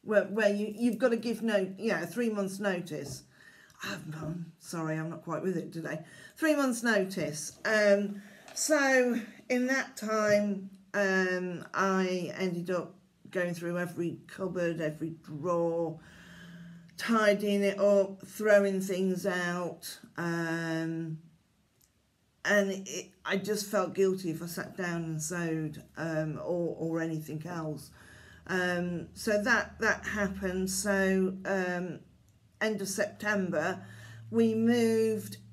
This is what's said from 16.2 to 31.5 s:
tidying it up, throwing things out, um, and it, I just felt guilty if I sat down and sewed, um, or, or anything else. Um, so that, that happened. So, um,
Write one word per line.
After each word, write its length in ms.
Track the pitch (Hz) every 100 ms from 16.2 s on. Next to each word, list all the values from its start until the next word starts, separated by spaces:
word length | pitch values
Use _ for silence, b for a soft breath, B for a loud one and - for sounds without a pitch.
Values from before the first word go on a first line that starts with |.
| B B B B B B B -
tidying 680 | - 226 214 202 208 202
it 160 | 202 196
up, 480 | 202 202 196 - -
throwing 540 | - 214 202 202 190
things 460 | 190 185 190 180 190
out, 720 | 180 175 175 175 - - - - -
um, 1000 | 170 170 165 165 165 160 165 165 165 160 - _ _ _ _ _ _ _ _ _ _ _ -
and 220 | 208 196
it, 400 | 190 190 - - _
I 120 | 147 170
just 300 | 202 208 -
felt 260 | 208 180
guilty 380 | - 190 185 180
if 120 | 160
I 40 | 170
sat 300 | 185 - -
down 260 | 180 170
and 180 | 165 160
sewed, 600 | 151 180 170 160 156 147 - -
um, 440 | 165 156 156 143
or, 340 | - 175 170 -
or 240 | 165 165
anything 400 | 165 160 151 151
else. 460 | 170 175 160 147 - B B B B B -
Um, 640 | 185 180 175 175 170 -
so 280 | - - 208
that, 380 | 208 226 - -
that 260 | 220 - -
happened. 640 | 208 202 190 190 185 190
So, 640 | 190 208 196 190 190 185 190
um, 540 | 190